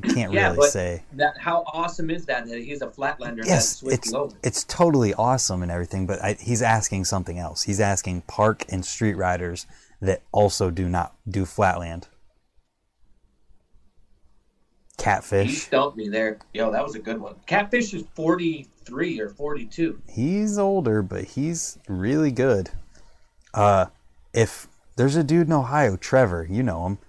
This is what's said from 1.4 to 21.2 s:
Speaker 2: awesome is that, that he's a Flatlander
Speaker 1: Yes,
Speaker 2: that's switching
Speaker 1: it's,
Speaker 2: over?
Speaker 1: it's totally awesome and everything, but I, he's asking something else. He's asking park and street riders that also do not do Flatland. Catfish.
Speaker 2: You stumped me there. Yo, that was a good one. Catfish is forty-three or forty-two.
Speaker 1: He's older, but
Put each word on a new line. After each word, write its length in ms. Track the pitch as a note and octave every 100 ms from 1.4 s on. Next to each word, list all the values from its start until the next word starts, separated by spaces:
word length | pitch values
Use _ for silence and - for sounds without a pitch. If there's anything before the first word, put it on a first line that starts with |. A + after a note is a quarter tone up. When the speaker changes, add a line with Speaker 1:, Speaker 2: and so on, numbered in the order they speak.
| F3 E3+ E3
Speaker 2:
awesome 380 | D#3+ E3+ - E3
is 160 | E3+ D3+
that, 200 | B2 A#2
that 120 | A#2+
he's 240 | A#2+ C#3+
a 60 | A#2+
Flatlander 500 | - C#3 - A#2+ A2+
Speaker 1:
Yes, 100 | A2+
Speaker 2:
that's 280 | E3 - -
switching 200 | C3 A#2
Speaker 1:
it's, 140 | A2+
Speaker 2:
over? 240 | B2 C#3+ -
Speaker 1:
it's 220 | B2 -
totally 500 | - - E3+ C#3+ G#2+
awesome 480 | G2 A#2+ B2+ - F#2
and 100 | F2
everything, 340 | F2 F2 F#2+ F2+
but 160 | G2
I, 120 | G#2 G#2+
he's 220 | A2+ A2+
asking 460 | A#2 A2+ - G2 F#2
something 320 | F#2+ F2+ E2+
else. 240 | E2 D#2
He's 180 | - G2+
asking 440 | G2+ F#2+ F#2 F2+ -
park 400 | - G#2+ G#2+ -
and 160 | F#2+
street 300 | - - A2
riders 520 | F#2 F2+ F2+ F2 F2+ - - _ _
that 180 | F#2+ F#2 -
also 380 | G#2 G2+ - F#2+
do 160 | E2+ F2+
not 280 | F2 E2+ - G#2
do 200 | G2 F#2
Flatland. 640 | - F#2+ F2 E2+ E2+ - _ _ _ _ _ _ _ _ _ _ _ _ _ _ - _ - _ _ _ _ - _ _ _ _ _ _ -
Catfish. 500 | G#2+ F#2 - G2 A2
Speaker 2:
You 60 | D3
stumped 400 | - C3+ C#3+ A2
me 120 | G#2
there. 300 | A2 A2 G#2+ -
Yo, 180 | A2 A2
that 100 | A2
was 100 | -
a 40 | G#2+
good 220 | G#3+ A2
one. 160 | G2+ - -
Catfish 480 | G3+ G#3 A#3+ G#3+
is 100 | F3+ -
forty-three 1080 | - D#3+ F3 E3+ D3+ - _ - C3 F3 A2+
or 80 | G#2
forty-two. 720 | - D3 C#3 A#2 - E3 - -
Speaker 1:
He's 480 | A2 C#3 G3+ G#3+ G#3
older, 440 | G3 G3 B2+ G#2+
but 220 | F#2+ F#2+